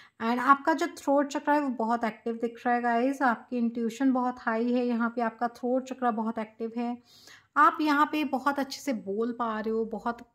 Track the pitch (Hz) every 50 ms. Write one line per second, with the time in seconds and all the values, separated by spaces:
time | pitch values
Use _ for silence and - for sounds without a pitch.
0 | - _ _ - 226 226 240 247 247 277 277 277 - 320 311 277 349 - - -
1 | - 285 277 285 285 285 - 294 294 294 294 302 285 269 233 - 220 226 233 233
2 | 233 214 220 - _ 233 233 226 247 233 233 - - 247 240 240 240 240 233 233
3 | 247 269 277 277 285 247 226 226 - - 254 240 233 233 233 240 233 220 226 -
4 | 277 269 247 254 247 247 247 - - 240 226 226 240 240 240 254 247 240 240 226
5 | 233 226 233 247 233 226 226 - 240 240 247 - - 240 254 262 254 262 254 254
6 | 254 240 220 226 214 226 226 226 214 220 - - 226 226 226 240 240 240 240 240
7 | _ _ _ - - - - - _ _ _ 277 302 339 330 - 302 302 285 285
8 | 302 285 311 302 302 269 277 247 262 285 277 277 269 269 - - - - 220 202
9 | 180 196 196 220 233 240 233 247 240 226 214 214 208 220 220 226 226 220 226 196
10 | - 240 233 233 - -